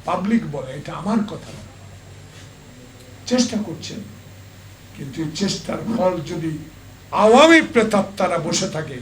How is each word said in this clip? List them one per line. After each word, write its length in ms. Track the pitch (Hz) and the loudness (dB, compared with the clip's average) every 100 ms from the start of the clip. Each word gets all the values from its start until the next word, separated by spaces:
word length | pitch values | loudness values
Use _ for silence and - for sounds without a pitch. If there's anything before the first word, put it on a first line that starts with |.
পাবলিক 380 | 165 190 196 226 160 | -4 -4 0 0 0
বলে, 160 | 143 127 143 | -8 -10 -12
এটা 140 | 143 151 | -12 -8
আমার 200 | 180 233 - | -2 0 -2
কথা 200 | 151 - - | -8 -14 -18
না। 80 | - - - - - - - - - - - - - - - - - | -18 -20 -20 -20 -20 -20 -20 -20 -20 -20 -20 -20 -20 -20 -20 -18 -2
চেষ্টা 260 | 247 247 208 196 | 0 2 -2 -6
করছেন, 340 | 156 - - - - - - - - - - - | -10 -12 -12 -14 -18 -20 -20 -20 -20 -20 -20 -20
কিন্তু 220 | - 143 127 | -14 -12 -8
এই 60 | 151 - | -6 -2
চেষ্টার 380 | 196 - - 160 165 | -4 -4 -6 -6 -4
ফল 220 | 226 185 170 143 | 0 0 0 -6
যদি 200 | 160 160 151 - - - - - | -6 -4 -6 -12 -18 -20 -20 -6
আওয়ামী 480 | 165 214 240 320 330 - | 4 6 8 10 8 6
প্রেতাত্মারা 680 | 240 208 202 196 - 180 170 160 | 0 2 0 -2 -2 0 0 -2
বসে 220 | 170 185 156 | -2 -2 -4
থাকে 200 | 139 127 | -8 -10